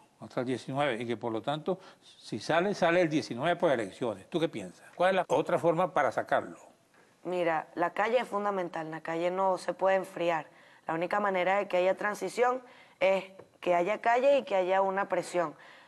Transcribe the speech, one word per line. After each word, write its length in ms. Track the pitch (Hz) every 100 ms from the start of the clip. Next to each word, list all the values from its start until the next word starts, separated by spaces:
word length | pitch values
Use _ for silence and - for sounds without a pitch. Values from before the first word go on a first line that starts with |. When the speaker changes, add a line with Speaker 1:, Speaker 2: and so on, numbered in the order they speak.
| _ _
Speaker 1:
hasta 200 | 113 -
el 60 | 123
diecinueve, 540 | 120 - 135 147 113
y 60 | 117
que 100 | 110
por 160 | 120
lo 80 | 110
tanto, 380 | 107 151 156 180 - -
si 380 | - - - 113
sale, 340 | - 160 196
sale 280 | 196 170 175
el 60 | 170
diecinueve 460 | 147 - 117 160
por 160 | 175 175
elecciones. 580 | 123 95 - 123 98 -
¿Tú 120 | 165
qué 80 | 160
piensas? 360 | 135 92 - - -
¿Cuál 140 | 180
es 40 | 190
la 200 | 175 139
otra 240 | 170 170
forma 340 | 160 165 180
para 160 | 151 127
sacarlo? 480 | - 110 131 90 82 - _ _ _ _ _
Speaker 2:
Mira, 460 | 170 180 165 160 - -
la 140 | 170
calle 280 | 185 214 -
es 80 | 196
fundamental, 640 | 202 208 196 170 170 156
la 100 | 160
calle 300 | 160 165 175
no 280 | 185 190 180
se 160 | -
puede 200 | 175 190
enfriar. 520 | 190 180 - 170 160 147 - - - -
La 60 |
única 260 | 165 175 208
manera 380 | 208 185 180 202
de 100 | 196
que 80 | 180
haya 200 | 180 190
transición 680 | 208 202 190 - 247 254 254 - - -
es 280 | 190 190 185 - - _
que 160 | 175 175
haya 240 | 175 208
calle 380 | 233 240 277 277
y 40 |
que 140 | 214 196
haya 260 | 180 190
una 260 | 196 190 202
presión. 460 | - - 175 160 151 - -